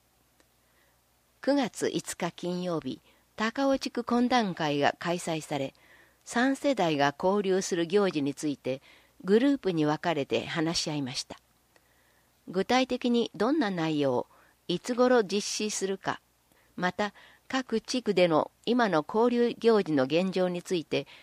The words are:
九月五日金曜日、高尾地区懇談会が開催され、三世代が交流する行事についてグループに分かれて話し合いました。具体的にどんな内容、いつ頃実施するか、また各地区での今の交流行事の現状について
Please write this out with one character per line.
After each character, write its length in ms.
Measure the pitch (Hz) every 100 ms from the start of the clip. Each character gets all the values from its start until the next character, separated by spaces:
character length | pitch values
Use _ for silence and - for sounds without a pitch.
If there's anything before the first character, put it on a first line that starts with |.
| _ _ _ _ _ _ _ _ _ _ _ _ _ _
九 160 | - 285
月 320 | 247 - 131
五 280 | - - -
日 140 | 170
金 320 | - 175 180
曜 180 | 180 165
日、 200 | 131 - _ _ _
高 320 | - 220 254 277
尾 120 | 269
地 100 | -
区 120 | -
懇 260 | 240 240 247
談 260 | 254 208
会 240 | 170 156 147
が 160 | 143 -
開 180 | 175 175
催 220 | - 160
さ 180 | - 143
れ、 160 | 135 - _ - _ _
三 300 | - 240 254
世 220 | 269 294 240
代 200 | 175 151
が 160 | 143 -
交 240 | 185 202
流 180 | 196 185
す 140 | 185
る 140 | 180 170
行 200 | 196 196
事 140 | 156
に 120 | 139
つ 120 | 139 156
い 100 | 139
て 260 | - 135 - - _ -
グ 160 | 180 208
ル 80 | 269 277
ー 20 |
プ 140 | 190
に 120 | 170
分 160 | 151 151
か 140 | 175
れ 120 | 151 135
て 200 | 113 -
話 320 | 151 160 170
し 120 | -
合 40 | 147
い 60 |
ま 100 | 131
し 120 | 131
た。 120 | - - _ _ _ _ _ _ _ _ _ _ -
具 180 | 175
体 220 | 190 247 254
的 240 | 247 247
に 220 | 240 226
ど 160 | 165 214
ん 80 | 320
な 100 | 226
内 260 | 180 160 156
容、 300 | 139 123 - _ _ _ -
い 100 | 170
つ 160 | -
頃 300 | 240 247 254
実 160 | 202 196
施 300 | - - 214
す 120 | - 190
る 100 | 196
か、 220 | - - _ _ _ _ _ -
ま 160 | 180
た 200 | - 208 - - _ -
各 320 | 262 254 220
地 220 | - 254
区 120 | 233
で 120 | 180 180
の 240 | 156 - _
今 240 | - 247 226
の 160 | 160 151
交 240 | 220 240
流 240 | 240 240
行 280 | - 226 220
事 100 | 190
の 120 | 151
現 260 | 131 156 190
状 160 | 185 185
に 140 | 175
つ 120 | -
い 100 | 185
て 220 | 147 139 139 -